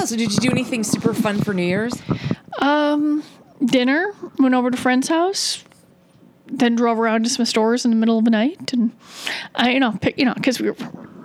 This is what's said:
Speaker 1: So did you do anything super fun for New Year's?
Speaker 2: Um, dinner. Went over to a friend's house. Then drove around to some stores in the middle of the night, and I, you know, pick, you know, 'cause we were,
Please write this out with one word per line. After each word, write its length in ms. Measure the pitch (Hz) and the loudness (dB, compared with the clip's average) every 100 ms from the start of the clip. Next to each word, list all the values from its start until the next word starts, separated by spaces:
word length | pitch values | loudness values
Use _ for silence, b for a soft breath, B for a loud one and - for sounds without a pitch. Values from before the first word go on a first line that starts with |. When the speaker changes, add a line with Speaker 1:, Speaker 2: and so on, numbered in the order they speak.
| 349 | 0
Speaker 1:
So 100 | 226 | -2
did 180 | 226 | -2
you 60 | 202 | 0
do 100 | 254 | 0
anything 320 | 254 247 240 | 0 -2 -4
super 300 | 208 208 233 | -2 -2 0
fun 260 | 214 214 202 | 0 0 -2
for 120 | - | -2
New 100 | 190 | -2
Year's? 300 | 175 190 233 - B B B B B - | 0 0 -2 -6 B B B B B -2
Speaker 2:
Um, 640 | 269 294 294 294 302 302 - B - - | 0 2 2 0 0 -2 -4 B -20 -4
dinner. 500 | 240 254 247 294 403 403 349 - | 0 2 2 2 0 -6 -6 2
Went 160 | 269 254 | 4 4
over 160 | 247 | 2
to 60 | 247 | 0
a 40 | |
friend's 260 | 254 254 262 | 2 2 2
house. 560 | 330 359 392 - - - - _ _ _ _ - _ - | 2 2 0 -4 -6 -10 -20 _ _ _ _ -20 _ -10
Then 280 | 247 240 233 | 0 0 2
drove 240 | 233 226 | 2 2
around 240 | 226 226 | 2 2
to 60 | 226 | 0
some 160 | - 233 | 0 0
stores 400 | 226 220 240 240 | 2 2 2 2
in 60 | |
the 60 | 226 | 2
middle 200 | 226 226 | 2 2
of 80 | 226 | 2
the 60 | |
night, 420 | 220 247 370 269 | 2 0 -2 -4
and 180 | 247 226 - B B B B B - | 0 0 -2 B B B B B -2
I, 140 | 247 | 0
you 80 | 254 | 2
know, 140 | 254 196 | 0 0
pick, 160 | 285 - | -2 0
you 80 | 262 | 0
know, 80 | |
'cause 260 | - - 240 | 0 -2 -2
we 100 | 208 | -2
were, 40 | - - - - - | -4 -10 -14 -18 -20